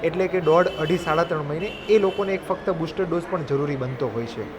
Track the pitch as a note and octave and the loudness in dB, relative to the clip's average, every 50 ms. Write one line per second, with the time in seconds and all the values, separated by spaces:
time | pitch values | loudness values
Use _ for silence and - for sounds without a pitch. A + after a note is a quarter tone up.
0 | - E3 D#3+ F3+ F#3+ F3+ F#3 F#3 E3+ D3+ D#3+ F3 F3+ F3+ - D3+ D#3 D#3 F#3 F3 | 0 0 0 2 0 2 0 2 4 6 6 6 6 4 0 -2 0 0 0 0
1 | - E3 D#3 E3 E3+ E3+ F3 D#3 D3 C#3+ D3 D#3+ F#3 G#3+ - - - - G#3 A3 | 2 0 2 2 2 0 0 -4 -2 -4 -4 -4 -4 -6 -8 -10 2 4 4 6
2 | G3 F#3+ F#3 - G3+ F#3+ F#3+ F#3 - - F#3 F#3 - G3 F3+ D#3+ D#3+ D#3 - - | 6 4 2 0 -2 0 -2 -4 -2 -4 -4 -2 0 -2 -2 0 -2 -4 -2 -4
3 | F#3+ E3+ E3 F3 E3 - F#3+ F3 D3+ B2+ C#3+ C#3 D3 D3 C#3+ C3 B2+ B2+ C3 B2+ | -2 0 0 -2 -2 -2 -4 -4 -2 0 0 0 0 0 -2 -2 -2 -4 -2 -2
4 | D3 A#2+ G#2+ A#2 A#2 A2 - A#2 G#2+ - - | -4 -2 -2 -4 -6 -6 -6 -8 -8 -8 -10